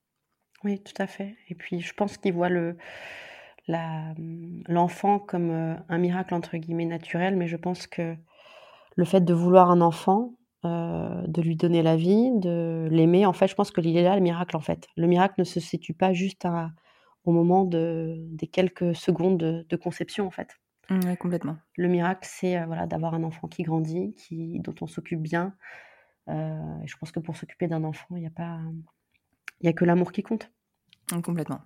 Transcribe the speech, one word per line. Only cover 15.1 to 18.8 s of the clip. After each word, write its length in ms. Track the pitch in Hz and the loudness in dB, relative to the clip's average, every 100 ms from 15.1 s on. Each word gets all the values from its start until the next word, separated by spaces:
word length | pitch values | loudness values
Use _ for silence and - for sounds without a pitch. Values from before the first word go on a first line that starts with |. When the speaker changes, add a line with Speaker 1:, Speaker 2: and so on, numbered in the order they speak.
| 180 190 190 | 4 4 2
Speaker 1:
ne 60 | |
se 140 | 180 175 | -2 -4
situe 360 | 160 170 - | -6 -8 -6
pas 180 | 160 185 | 0 0
juste 320 | 180 190 - | 2 -2 -4
à, 260 | 180 170 165 160 _ _ _ _ | -4 -4 -6 -12 _ _ _ _
au 80 | 175 | 2
moment 320 | 170 175 185 | 4 6 4
de, 520 | 190 165 165 165 160 165 160 | 4 0 -2 -4 -6 -8 -12
des 180 | 160 - | -10 -4
quelques 480 | - 185 - | 0 0 0